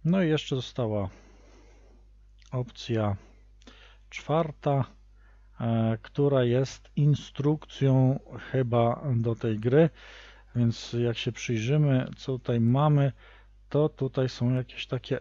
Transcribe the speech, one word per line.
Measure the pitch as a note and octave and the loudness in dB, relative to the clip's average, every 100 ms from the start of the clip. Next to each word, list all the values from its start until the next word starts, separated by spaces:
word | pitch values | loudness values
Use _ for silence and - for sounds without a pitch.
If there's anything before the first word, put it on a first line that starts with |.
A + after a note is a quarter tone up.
No | D#3 F#3+ | 0 0
i | E3+ | 2
jeszcze | D#3 - C3+ | 0 -2 -6
została | - - A#2 G#2 F#2+ - - - - - - - - - - - - - - | -4 -6 -2 -2 -4 -8 -20 -20 -20 -20 -20 -20 -20 -20 -20 -20 -20 -20 -10
opcja | B2+ B2 - - A2+ G#2 G2 - - - - - - - - - | -8 -8 -10 -4 -2 -2 -4 -10 -20 -20 -20 -20 -20 -20 -20 -18
czwarta, | - - D#3 D#3+ C#3+ D3+ C#3 B2+ - - - - - - - | -16 -2 -2 -2 -4 -2 0 -2 -10 -20 -20 -20 -20 -20 -8
e, | A#2 A2+ A2+ A2+ | -2 0 0 -2
która | - - C#3+ C3+ | -6 -2 2 2
jest | B2 B2 C3+ - - - | 2 2 0 -6 -10 0
instrukcją | D3 C#3 - - C#3 D3+ - - C3+ C3 C3 C#3 - - - | 2 2 -2 -4 -2 -2 -6 -2 2 4 4 0 -6 -16 -6
chyba | C3 B2 A#2 A#2 B2 D3 A#2 | -2 0 2 2 0 -2 0
do | A#2 | 0
tej | A2+ A#2+ G#2+ | -2 -2 -2
gry, | A#2 C#3 E3 - - - - - - B2 | 2 4 4 0 -20 -20 -20 -20 -8 0
więc | A#2 G#2+ - | 0 0 -6
jak | A#2+ A#2+ A2+ | -2 -2 -2
się | - | -6
przyjrzymy, | A2+ - A#2 A2 D3+ D3 C3 C3 - | -6 -4 -4 0 2 4 2 0 -10
co | - | -8
tutaj | C3 - A#2+ | -6 -2 0
mamy, | A2+ B2+ D3+ D3 C#3 - - - - - - | 2 4 4 4 2 -2 -20 -20 -20 -20 -4
to | C#3 D3+ | 0 0
tutaj | - C3+ - B2+ | 0 -6 -2 -4
są | - A#2+ | -2 -2
jakieś | B2+ B2 - - | 0 -4 -12 -8
takie | B2+ - B2+ | -8 -4 -8